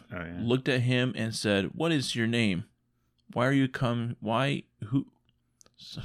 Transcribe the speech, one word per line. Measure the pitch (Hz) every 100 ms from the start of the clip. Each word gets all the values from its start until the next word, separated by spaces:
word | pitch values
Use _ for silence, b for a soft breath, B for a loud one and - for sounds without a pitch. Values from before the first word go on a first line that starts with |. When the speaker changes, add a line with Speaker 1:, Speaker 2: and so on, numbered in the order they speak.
| -
Speaker 1:
So, | 90
oh, |
yeah. | 85 87
Speaker 2:
looked | 113 131 131
at | 127
him | 123 123 127 -
and | 113 107
said, | 110 101 95 -
"What | 165
is | 156 127 120
your | 113
name? | 117 107 90 - _ _ _ _ _ -
Why | 117 127
are |
you | 139 131
come? | - 120 120 117 -
Why, | 104 117 135 143 - _ 104
who?" | 135 - _ _ _ _ _ _ -
So, | - -